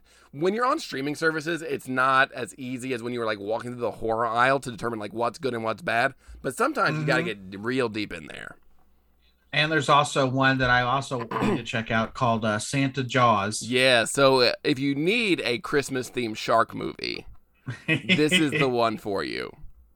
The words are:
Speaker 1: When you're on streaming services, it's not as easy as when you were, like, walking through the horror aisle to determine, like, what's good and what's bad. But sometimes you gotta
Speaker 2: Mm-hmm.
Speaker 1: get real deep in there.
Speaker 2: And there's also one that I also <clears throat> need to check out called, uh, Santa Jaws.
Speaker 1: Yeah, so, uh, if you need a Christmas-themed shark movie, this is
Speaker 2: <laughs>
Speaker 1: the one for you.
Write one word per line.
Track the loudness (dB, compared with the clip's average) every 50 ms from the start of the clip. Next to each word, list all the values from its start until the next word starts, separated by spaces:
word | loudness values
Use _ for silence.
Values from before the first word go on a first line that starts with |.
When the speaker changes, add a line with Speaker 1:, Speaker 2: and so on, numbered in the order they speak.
| _ _ _ _ -20 _
Speaker 1:
When | -8 -2 0 0 0
you're | 2 0 0
on | 0 -2
streaming | -4 -6 -6 -4 -4 -4 -2
services, | 0 0 0 0 0 -2 -4 -4 -4 -4
it's | -4 -6 -4 -4 -2
not | 0 2 2 4 6 4 4 2
as | 0 -6 -8 -10 -10
easy | -10 -10 -8 -8 -6 -6 -4 -4
as | -4
when | -4 -4 -4
you | -2
were, | -2
like, | -2 -2 -2
walking | -4 -4 -4 -4 -4 -6
through | -6 -4
the | -4 -4
horror | -4 -2 -2 -2 0 0 0 0
aisle | 2 4 4 4 4 2
to | 0 -4
determine, | -8 -6 -4 -4 -4 -4
like, | -6 -6
what's | -4 -2 -2 -2 -2 -4
good | -4 -4 -4
and | -2 -2
what's | -4 -4 -4
bad. | -2 -2 2 2 2 0 0 -6 _ -20 -14 -8 -6
But | -6 -2
sometimes | 0 0 0 2 2 0 0 0 0
you | 0
gotta | 2 2 2 0
Speaker 2:
Mm-hmm. | -2 -6 -8 -12 -14
Speaker 1:
get | -12 -8
real | -4 -2 0 0 0 0
deep | -2 -4 -6 -6 -8
in | -10 -12 -12
there. | -14 -14 -14 -14 -16 -18 _ -20 -20 -20 -20 _ _ _ _ _ _ _ _ _ _ _ _ _
Speaker 2:
And | 0 0 2 2
there's | 2 2 4 6
also | 6 6 4 4 2 2 2 2
one | 2 2 2 2 2 2
that | 2 4
I | 4 4 2
also | 2 0 0 -2 -4 -6 -6 -6
<clears throat> | -4 -4 -2
need | 0 0 0 0
to | -2
check | -2 -4 -4 -2 0
out | 0 0 0 -2 -2
called, | -2 0 2 2 2 0
uh, | 0 0 -2
Santa | -2 -2 0 0 0 0 0 -2 -4
Jaws. | 0 2 4 4 4 4 4 2 -2 -4 -6 -4
Speaker 1:
Yeah, | -2 0 2 4 6 4 4 2
so, | 2 2 4 6 6 6 6
uh, | 4 4 2 0 0
if | -2 -2 0
you | 0 -2 0
need | 0 0 2 2 2 2 0 0 0 0
a | -2 -2 -4
Christmas-themed | -4 -2 -2 -2 -2 -2 -4 -6 -6 -6 -6 -4 -4 -4 -4 -4
shark | 0 2 4 4 4 2 -2
movie, | -8 -8 -8 -8 -8 -8 -8 -8 -8 -10 -14 -18 -20 -20 _ _ _ _ -12 -12 -6 -2 -2
this | -2 0 0 2 2 4 4 4
is | 4 4 2 2
Speaker 2:
<laughs> | 0 0
Speaker 1:
the | 0 2
one | 2 2 2 0 0 -2
for | -4 -4 -4 -4 -4
you. | -4 -6 -6 -8 -8 -10 -14 -18 -18 -18 -20 -20 _ _